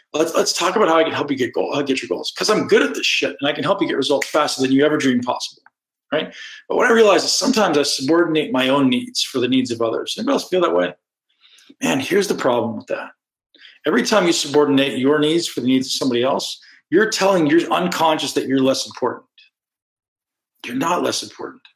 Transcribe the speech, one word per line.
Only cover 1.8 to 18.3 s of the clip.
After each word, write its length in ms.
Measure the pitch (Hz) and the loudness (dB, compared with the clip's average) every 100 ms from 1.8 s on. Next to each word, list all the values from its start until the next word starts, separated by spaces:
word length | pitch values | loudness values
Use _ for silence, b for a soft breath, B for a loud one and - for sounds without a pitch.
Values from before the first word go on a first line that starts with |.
get 180 | 135 131 | -2 -2
your 80 | 120 | -4
goals. 240 | - - | -6 -6
'Cause 140 | - 196 | -4 -2
I'm 180 | 196 131 | 0 2
good 160 | 220 | 2
at 120 | 269 | 2
this 120 | - - | -2 -2
shit, 300 | - - - | -2 -2 -4
and 80 | 139 | -4
I 60 | |
can 100 | 147 | -2
help 200 | 139 190 | -2 -2
you 60 | 160 | -2
get 80 | 139 | -2
results 280 | 131 139 - | 0 -2 0
faster 360 | 156 147 - | 0 0 0
than 100 | 131 | 2
you 140 | 135 151 | 4 4
ever 100 | 147 | 2
dreamed 280 | 135 123 | 2 0
possible," 380 | 123 127 - - _ _ _ _ _ | 0 -4 -8 -14 _ _ _ _ _
right? 240 | 156 - B B B B | -6 -6 B B B B
But 80 | - | 0
what 100 | 247 | 4
I 60 | |
realize 320 | 226 214 170 | 6 6 6
is 80 | - | 2
sometimes 440 | - - 220 190 147 | 0 0 2 2 2
I 60 | |
subordinate 680 | 139 - 135 165 165 156 131 | 0 -2 0 2 2 0 -2
my 160 | 127 131 | 0 2
own 200 | 139 131 | 2 4
needs 340 | 123 123 - | 2 -2 -6
for 160 | - 127 | -4 -2
the 100 | 120 | 0
needs 220 | 131 117 | 0 0
of 120 | 113 | -2
others. 320 | 117 - - - | -2 -2 -6 -6
Anybody 160 | 226 | -2
else 160 | - - | -2 -2
feel 140 | 185 | 0
that 120 | 170 | 2
way? 200 | 175 180 - _ _ _ b b b b b | 2 0 -4 _ _ _ b b b b b
Man, 180 | 262 139 | -2 -2
here's 280 | - 339 190 | 0 0 0
the 60 | |
problem 420 | - 139 120 113 110 | 0 0 0 -2 -6
with 100 | - | -8
that. 240 | - - - _ _ _ _ B B 147 | -8 -10 -18 _ _ _ _ B B -2
Every 160 | 226 | 0
time 240 | - 214 175 | 2 2 2
you 60 | |
subordinate 640 | 160 147 147 143 135 139 131 | 0 0 2 4 4 2 0
your 200 | 131 151 | 0 2
needs 280 | 151 170 - | 2 0 -2
for 120 | - | -4
the 60 | 123 | 0
needs 200 | 131 - | 0 0
of 60 | |
somebody 300 | - 135 120 | -4 -2 0
else, 380 | 127 - - - b b b | 0 -2 -6 -12 b b b
you're 200 | 170 214 | 2 2
telling 360 | - 190 190 147 | 2 2 2 4
your 140 | 165 - | 2 2
unconscious 600 | 156 180 - 160 156 139 | 0 -2 0 0 0 -2